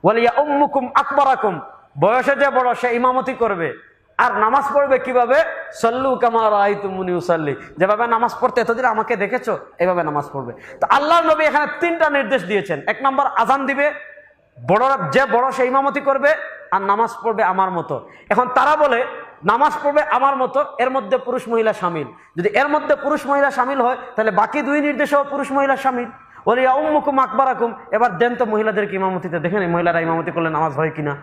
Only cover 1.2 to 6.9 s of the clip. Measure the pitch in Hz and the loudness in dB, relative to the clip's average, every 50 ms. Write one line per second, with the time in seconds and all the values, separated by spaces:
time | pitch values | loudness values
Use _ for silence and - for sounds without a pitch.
1.2 | 277 269 262 - - 214 180 151 - - - - _ _ _ 143 151 196 226 254 | 2 2 2 0 0 -4 -4 -4 -10 -16 -20 -20 _ _ _ 0 2 4 4 2
2.2 | 240 254 277 - 285 277 247 247 254 247 240 - - 247 233 240 247 254 254 262 | 2 0 0 2 2 2 2 2 0 0 -2 0 -2 -2 0 2 0 0 0 0
3.2 | - 262 262 - 233 220 202 175 165 143 117 - - _ _ _ _ _ _ - | -2 -4 -4 -2 -2 -2 -2 -2 -4 -6 -6 -8 -16 _ _ _ _ _ _ -2
4.2 | 233 247 208 202 214 220 247 277 269 269 240 285 277 277 262 254 254 247 254 247 | 0 0 0 0 0 2 2 0 0 2 0 0 2 2 2 0 0 0 0 0
5.2 | 240 233 262 302 330 - - - - - - - - 226 233 254 262 269 254 - | 2 4 2 2 2 0 -4 -12 -14 -16 -10 -2 -2 0 0 0 -2 -2 0 2
6.2 | - 233 226 226 220 214 214 202 202 202 202 202 202 196 | 0 2 2 2 2 2 2 2 2 2 0 -2 -4 -8